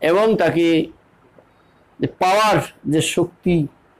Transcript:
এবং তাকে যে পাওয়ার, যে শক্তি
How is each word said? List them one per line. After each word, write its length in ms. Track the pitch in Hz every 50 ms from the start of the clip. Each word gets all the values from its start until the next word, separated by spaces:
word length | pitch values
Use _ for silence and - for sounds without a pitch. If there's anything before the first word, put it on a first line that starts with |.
এবং 360 | - 160 175 196 220 226 214
তাকে 500 | - 175 160 143 165 170 165 165 156 156 - - - _ _ _ _ _ _ _ - - _ _ _ _ _ _ _ _ _ _ -
যে 60 | 131
পাওয়ার, 500 | 127 - - 190 185 190 208 220 214 196 151 - - - _ -
যে 140 | 139 147 160
শক্তি 640 | 151 - - 175 170 170 - _ - 185 175 165 147 - - _ _ _ _ _